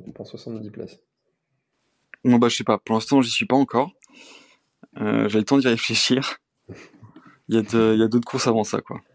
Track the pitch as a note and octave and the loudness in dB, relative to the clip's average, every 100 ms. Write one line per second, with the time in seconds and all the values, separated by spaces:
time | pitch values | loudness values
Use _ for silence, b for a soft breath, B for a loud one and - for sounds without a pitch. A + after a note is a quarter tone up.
0 | F#2+ - - - - A2+ G#2+ - - - | -16 -18 -18 -16 -14 -14 -14 -14 -16 -16
1 | _ _ _ _ _ _ _ _ _ _ | _ _ _ _ _ _ _ _ _ _
2 | _ - B2+ A#2+ A#2+ - A2+ G#2 - A2+ | _ -4 2 4 4 0 -2 -2 0 -4
3 | - C#3 A#2+ - G#2+ B2+ C3+ A#2 D3+ _ | 2 0 2 -2 0 0 0 -2 -2 _
4 | _ b b b b b b _ - - | _ b b b b b b _ -20 -8
5 | G#2+ A2+ A2 G#2+ G#2 C#3 B2+ A2+ - A2+ | -4 0 0 0 2 2 2 0 -2 -2
6 | - C3 C#3 - _ _ - B B _ | 0 0 -2 -10 _ _ -20 B B _
7 | b b b b - A2+ G#2 A2+ A2 A2 | b b b b -2 -2 2 2 4 4
8 | A2+ A#2+ A#2 C3 B2+ A2+ G#2 - - - | 4 2 0 -2 0 0 0 -4 -6 -14
9 | _ | _